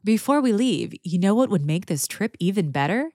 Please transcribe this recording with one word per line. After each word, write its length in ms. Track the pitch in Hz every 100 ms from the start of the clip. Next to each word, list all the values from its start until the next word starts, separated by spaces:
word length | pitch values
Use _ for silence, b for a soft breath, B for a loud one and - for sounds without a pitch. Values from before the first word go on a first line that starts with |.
"Before 380 | 202 220 - 294
we 100 | 254
leave, 420 | 208 254 175 170 -
you 140 | 180 175
know 140 | 190
what 160 | 220 254
would 160 | 185 143
make 200 | 165 -
this 200 | 151 -
trip 280 | - 214 -
even 300 | 170 202 156
better?" 400 | 139 143 220 320